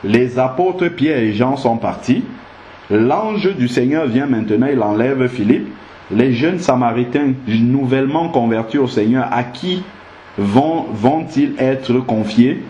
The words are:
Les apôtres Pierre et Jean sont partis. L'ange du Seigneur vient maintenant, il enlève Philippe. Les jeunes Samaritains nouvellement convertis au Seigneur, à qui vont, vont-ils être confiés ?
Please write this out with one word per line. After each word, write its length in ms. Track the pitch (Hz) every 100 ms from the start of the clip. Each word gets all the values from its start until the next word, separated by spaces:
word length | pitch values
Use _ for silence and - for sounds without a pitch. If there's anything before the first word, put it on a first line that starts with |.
Les 360 | 101 113 127 123
apôtres 480 | 131 - 185 180 175
Pierre 320 | 170 143 147
et 140 | 110
Jean 240 | 104 123 135
sont 200 | 123 113
partis. 460 | 104 85 - 143 - - - - - - -
L'ange 680 | 104 117 165 220 214 190 196
du 120 | 123
Seigneur 400 | 131 123 151 151
vient 180 | 117 139
maintenant, 420 | 120 104 107 131
il 100 | 135
enlève 460 | 104 104 123 135 123
Philippe. 400 | 123 104 147 - - - - -
Les 220 | 101 131
jeunes 260 | 117 156 180
Samaritains 720 | 175 127 120 113 123 147 143 131 104
nouvellement 800 | 113 117 135 131 131 135 156 170
convertis 480 | 151 117 113 113 147
au 100 | 127
Seigneur, 400 | 117 107 127 127
à 120 | 120
qui 400 | 123 - 180 180 180 - - - - -
vont, 480 | 101 107 151 165 -
vont-ils 600 | 101 113 156 165 - 143 -
être 420 | 131 131 - 120
confiés ? 600 | 127 113 104 104 123 175 -